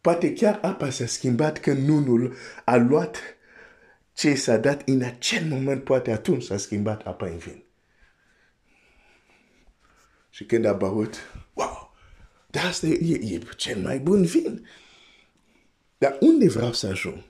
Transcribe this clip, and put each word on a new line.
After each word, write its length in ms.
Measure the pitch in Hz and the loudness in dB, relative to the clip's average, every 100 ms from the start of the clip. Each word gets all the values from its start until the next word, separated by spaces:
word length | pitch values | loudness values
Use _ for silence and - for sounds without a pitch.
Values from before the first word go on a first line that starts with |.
poate 320 | - 170 165 | 2 2 0
chiar 260 | - 214 208 | 2 0 2
apa 280 | 180 185 143 | -4 -4 -6
s-a 160 | - 120 | -6 -6
schimbat 540 | - 135 120 151 156 | -4 -2 0 0 0
când 280 | - 139 139 | -2 0 2
nunul 480 | 151 139 117 - - - - | 2 4 2 0 -8 -18 -8
a 120 | - 123 | 2 4
luat 420 | 120 147 175 - - - _ - - _ _ _ _ | 4 2 0 -8 -16 -20 _ -20 -20 _ _ _ _
ce 220 | - 151 | 0 2
s-a 220 | 143 - 113 | 2 2 2
dat 320 | 127 143 - | 2 0 0
în 140 | 135 | 0
acel 420 | 123 - - 226 160 | 0 -6 -4 -2 -2
moment, 360 | 135 135 135 | -2 -2 -4
poate 280 | 135 131 123 | 0 0 2
atunci 300 | 110 - 135 | -4 0 -2
s-a 140 | - 98 | -2 -6
schimbat 500 | - 104 104 104 - | -4 -4 -4 -4 -8
apa 200 | 92 95 | -8 -8
în 100 | 82 | -10
vin. 260 | - - _ _ _ _ _ _ _ _ _ _ _ _ _ _ _ _ _ _ _ _ _ _ _ _ _ _ _ | -14 -18 _ _ _ _ _ _ _ _ _ _ _ _ _ _ _ _ _ _ _ _ _ _ _ _ _ _ _
Și 140 | - | -18
când 200 | 104 117 | 0 2
a 80 | 107 | 2
băut, 440 | 98 98 107 110 - - - - | 0 0 -2 -4 -6 -16 -20 -16
„Wow, 420 | - - - - _ - - - _ _ | -6 -6 -8 -20 _ -20 -20 -20 _ _
dar 140 | 147 | -4
asta 220 | 175 170 160 | -4 -2 0
e, 120 | 151 | 0
e, 320 | 165 151 107 | 0 -2 -2
e 60 | 95 - - | -8 -10 -10
cel 220 | - 208 | -8 -4
mai 200 | - 131 | -4 -2
bun 260 | 143 202 | 2 4
vin.” 420 | 170 294 - - - - _ _ _ _ _ _ _ _ _ _ _ _ | 4 2 -2 -8 -16 -20 _ _ _ _ _ _ _ _ _ _ _ _
Dar 180 | 139 - | 0 6
unde 280 | 302 330 196 | 6 8 6
vreau 240 | 110 120 | 4 -2
să 140 | 117 - | -2 -4
ajung? 360 | 95 90 - - | -4 -6 -10 -18